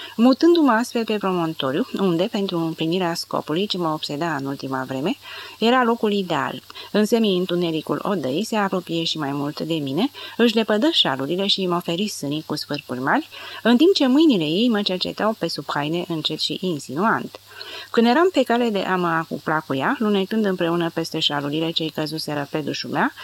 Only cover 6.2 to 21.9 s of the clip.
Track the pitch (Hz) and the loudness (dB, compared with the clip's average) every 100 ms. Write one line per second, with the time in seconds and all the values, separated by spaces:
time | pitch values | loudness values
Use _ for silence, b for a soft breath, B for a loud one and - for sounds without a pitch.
6.2 | 180 151 131 - - B B 208 214 233 | 0 -2 -2 -6 -12 B B 0 2 2
7.2 | 214 180 185 175 170 160 - 147 - 190 | 4 2 0 0 0 -2 -2 -2 -2 -2
8.2 | 135 147 220 220 196 190 175 165 165 156 | -2 -2 -2 -2 0 -2 -2 -4 -2 -4
9.2 | 139 143 143 147 160 165 139 143 262 B | -4 -4 -4 -6 -4 -2 -2 0 -2 B
10.2 | B B 233 220 220 214 294 - - 131 | B B 4 4 2 2 2 2 0 0
11.2 | 139 175 196 196 185 175 170 170 208 - | -2 -2 0 0 0 0 -2 -2 -4 -4
12.2 | 139 151 - 151 - 147 - 123 135 226 | -4 -6 -4 -8 -6 -8 -6 -4 0 0
13.2 | - B B B 220 240 339 381 262 277 | -2 B B B 2 6 6 6 4 6
14.2 | 330 202 151 175 247 208 202 180 175 165 | 6 6 2 2 2 2 0 -2 -4 -2
15.2 | 202 220 165 - - 147 147 170 175 165 | -2 -2 -4 -4 -4 -4 -2 -2 -2 -4
16.2 | 147 156 - 147 185 147 - 135 220 139 | -4 -4 -4 -2 -4 -4 -6 -2 0 0
17.2 | - - B B B B B - 233 262 | -4 -12 B B B B B 2 4 6
18.2 | 370 302 254 240 240 202 190 180 175 165 | 4 4 2 2 2 0 0 0 2 0
19.2 | 165 160 - 156 - 135 156 277 214 202 | -2 -6 -2 -2 0 -2 0 0 2 2
20.2 | 190 220 208 185 170 170 165 170 165 160 | 0 0 0 0 0 0 0 -2 -4 -2
21.2 | - 143 143 156 165 170 160 | -2 -2 -2 -2 -2 -2 -4